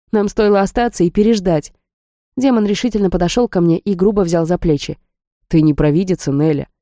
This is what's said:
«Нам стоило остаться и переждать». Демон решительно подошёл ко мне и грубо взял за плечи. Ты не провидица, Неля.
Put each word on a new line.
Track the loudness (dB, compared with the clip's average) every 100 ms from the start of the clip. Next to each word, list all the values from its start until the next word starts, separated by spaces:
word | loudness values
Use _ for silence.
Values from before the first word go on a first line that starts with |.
| -4
«Нам | -2 -2
стоило | 0 2 2
остаться | 0 -2 -2 0
и | 0
переждать». | 2 2 2 0 -2 -4 _ _ _ _ _ _ -2
Демон | 0 2 0
решительно | -2 -2 -2 -2
подошёл | 0 -2 0 0
ко | 0
мне | 2 0
и | -2
грубо | 0 0 0
взял | 0 0 0
за | -2
плечи. | 0 -2 -4 -14 _ _ _ _ -2
Ты | 2
не | 2 2
провидица, | 2 0 -2 -4 -2
Неля. | 0 0 -2 -6 _